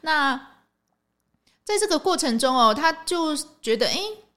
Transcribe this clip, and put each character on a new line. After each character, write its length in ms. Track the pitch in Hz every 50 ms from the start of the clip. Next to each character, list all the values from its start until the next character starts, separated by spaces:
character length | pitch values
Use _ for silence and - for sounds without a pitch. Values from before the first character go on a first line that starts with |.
那 340 | - 320 311 302 285 277 247 269 - - - _ _ _ _ _ _ _ _ _ _ _ _ _ _ _ _ _ _ _ _ _ _
在 140 | - 415
这 80 | 403 427
个 140 | 415 339 294
过 180 | - 381 349
程 220 | - 311 269 226 233
中 160 | 269 262 262
哦， 180 | 262 233 330 320
他 180 | 277 311 320 320 320 320
就 300 | - 359 339 330 311 302 285 - - - _
觉 160 | - 226 226
得 80 | 208 226 - -
，“诶 80 | 330 392 427 427 - - _ _